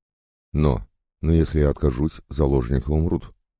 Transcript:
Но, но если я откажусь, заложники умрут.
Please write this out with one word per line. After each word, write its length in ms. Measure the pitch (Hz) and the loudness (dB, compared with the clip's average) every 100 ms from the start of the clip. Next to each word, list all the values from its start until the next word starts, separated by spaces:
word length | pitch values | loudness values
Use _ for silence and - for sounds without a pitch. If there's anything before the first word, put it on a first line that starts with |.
| _ _ _ _ _ | _ _ _ _ _
Но, 340 | 73 76 64 - _ _ _ | 0 2 0 -6 _ _ _
но 100 | 78 | 0
если 280 | 82 76 78 | 2 2 2
я 100 | 73 | 0
откажусь, 500 | 65 76 62 78 - - | 2 -2 0 -4 -6 -10
заложники 600 | 67 71 69 58 67 69 | -2 0 0 0 -2 -2
умрут. 420 | 76 85 85 - - _ | -2 -2 -4 -8 -20 _